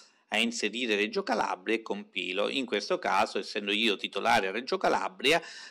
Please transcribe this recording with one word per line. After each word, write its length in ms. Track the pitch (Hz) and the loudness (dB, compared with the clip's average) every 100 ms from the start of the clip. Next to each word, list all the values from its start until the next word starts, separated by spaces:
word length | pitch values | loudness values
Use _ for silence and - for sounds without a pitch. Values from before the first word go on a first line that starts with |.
| - _ - | -20 _ -4
a 100 | 107 | 0
inserire 580 | 117 117 107 107 123 104 | 0 0 -2 -2 0 2
Reggio 260 | 107 196 | 2 0
Calabria 520 | - 104 98 95 95 113 | -2 0 0 -2 0 -2
e 60 | |
compilo. 680 | - 104 104 98 90 92 110 | -2 -8 -8 -6 -4 0 0
In 160 | 131 120 | 0 0
questo 340 | 104 - 185 | -2 0 0
caso, 400 | 101 95 110 - | 2 2 2 0
essendo 320 | 92 110 104 | -4 -6 0
io 240 | 104 113 95 | 2 2 2
titolare 520 | 101 98 104 117 95 | -2 -2 2 4 2
a 40 | |
Reggio 260 | 101 131 185 | -2 -2 0
Calabria, 640 | 190 151 95 95 120 165 - - - | 2 0 -2 -2 2 2 0 -16 -16